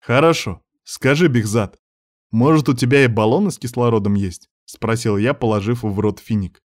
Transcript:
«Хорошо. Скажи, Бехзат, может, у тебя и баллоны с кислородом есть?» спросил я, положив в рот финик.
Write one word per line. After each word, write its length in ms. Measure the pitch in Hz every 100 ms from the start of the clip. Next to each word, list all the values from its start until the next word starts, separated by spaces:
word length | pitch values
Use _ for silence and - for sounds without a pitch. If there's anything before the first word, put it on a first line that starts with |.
«Хорошо. 600 | - 123 160 160 - 87 _ _
Скажи, 440 | - - 131 143 175
Бехзат, 500 | 120 113 110 98 _ _ _ _ _ _
может, 380 | 110 127 156 139
у 60 |
тебя 300 | 127 131 139
и 40 | 131
баллоны 420 | 110 110 143 202
с 80 | -
кислородом 560 | 120 123 120 113 101
есть?» 340 | 101 98 87 _ _
спросил 520 | _ - 107 113 117 101
я, 180 | 110
положив 480 | 135 117 107 98 120
в 180 | 113 98
рот 200 | 104 101
финик. 400 | - 107 92 _